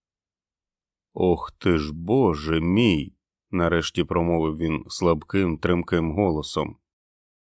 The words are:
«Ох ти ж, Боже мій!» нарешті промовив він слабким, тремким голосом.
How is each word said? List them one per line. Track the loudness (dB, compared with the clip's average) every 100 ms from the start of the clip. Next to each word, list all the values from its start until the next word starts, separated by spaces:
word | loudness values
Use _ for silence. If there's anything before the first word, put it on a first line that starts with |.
| _ _ _ _ _ _ _ _ _ _ _
«Ох | 0 2 2 -2
ти | -2 0 2
ж, | 0
Боже | -6 0 2 2 0 -2 -2
мій!» | 2 2 4 2 -2 -12 _ _ _
нарешті | -2 0 0 -2 -4
промовив | -2 0 2 2 0 -2
він | -2 -4 -6
слабким, | -2 0 0 -2 -2 0 -2
тремким | -2 -4 -2 -2 0
голосом. | 0 0 -2 -4 -6 -6 -10 _ _ _ _ _ _ _